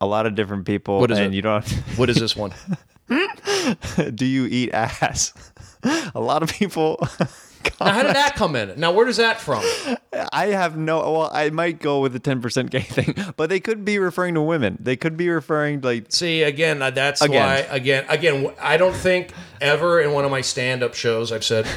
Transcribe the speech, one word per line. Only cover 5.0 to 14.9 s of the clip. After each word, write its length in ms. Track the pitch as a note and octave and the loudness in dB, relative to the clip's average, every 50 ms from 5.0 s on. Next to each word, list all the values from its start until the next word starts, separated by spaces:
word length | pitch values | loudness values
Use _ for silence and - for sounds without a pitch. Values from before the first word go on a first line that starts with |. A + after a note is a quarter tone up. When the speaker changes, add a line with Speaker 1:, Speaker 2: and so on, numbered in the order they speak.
| D3 - - - - - - - - - _ - - - - - | -2 -2 0 -2 -4 -4 -4 -14 -20 -20 _ -20 -20 -20 -16 -4
Speaker 1:
<laughs> 340 | - B3 D#4 E4 C4+ E3 - | -2 0 0 0 -4 -6 -6
A 60 | A#2+ | -4
lot 220 | A2+ B2+ C#3 D3+ | 0 0 2 2
of 80 | E3 D#3 | 0 -2
people 460 | - - G#3 F3 - E3 D#3 D#3 D#3+ - | 0 -2 -2 -2 0 0 0 0 2 0
<laughs> 80 | D#3+ - - - D#3+ - - - - - - - - - - - | -4 -4 -2 -4 -4 -4 -4 -16 -20 -20 -18 -6 -6 -6 -4 0
Speaker 2:
Now, 60 | - G3 | 0 2
how 100 | G3 A#3+ | 2 4
did 120 | C4+ - - | 2 2 4
Speaker 1:
comment. 0 | |
Speaker 2:
that 200 | C#4 D4 C#4 - | 4 2 2 2
come 200 | - G#3+ E3 C#3+ | 0 0 0 0
in? 240 | A#2 G#2 F#2+ F#2 C3+ | -2 -2 -4 -4 -2
Now, 120 | E3 E3+ | 0 2
where 120 | F3+ G#3+ A#3+ | 4 4 4
does 120 | B3+ G#3 A3+ | 4 4 2
that 220 | A3+ A3+ G#3+ - | 2 2 2 -2
from? 220 | - D3+ B2+ G#2+ - A#4 - - - C#4 A#3+ - _ - - - - - | -2 -2 -2 0 0 -2 -2 -2 -4 -4 -6 -6 _ -10 -8 -6 -6 -4
Speaker 1:
I 140 | - D3+ F3+ | -2 0 0
have 300 | G#3 G3 F#3+ F3 E3 D#3 | 0 2 0 0 0 -2
no, 220 | D#3+ D#3 D#3 D#3+ D#3+ | -2 -2 0 0 0
well, 320 | - D3 D#3+ D#3+ D#3 - | 0 0 0 0 0 0
I 180 | - D3 D3+ D3+ | 0 0 0 0
might 300 | D#3 D#3+ E3+ F3 - - | 0 0 -2 -2 -2 -2
go 200 | - D3 C#3+ C#3 | -2 0 2 2
with 120 | C3+ C3 | 2 0
the 60 | A#2+ B2 | -2 -2
ten 220 | - C#3+ C3 B2 | -2 -2 -2 0
percent 300 | A#2+ A#2 - C3 B2 - | -2 -2 0 0 -2 0
gay 100 | - B2 | -2 -4
thing, 340 | - - - C3+ - E3 - - G3+ | -4 -2 -2 -2 0 0 -2 -4 -6
<laughs> 100 | F3+ - | -8 -2
but 140 | - D#3 D#3+ | -2 0 0
they 100 | F#3+ F#3+ | 0 -2
could 240 | - A3+ A3+ G#3+ G3 | 0 -2 -4 -2 0
be 140 | G#3 G#3 G3+ | 0 0 2
referring 360 | F#3 F3+ - F#3 F3+ F3 E3+ | 0 0 0 0 -2 0 2
to 60 | D#3 | 2
women. 360 | D3+ D#3+ E3+ D#3 A#2 F#2+ F#2 - | 2 2 2 2 0 0 -2 -2
They 160 | G#2+ B2 | -2 -4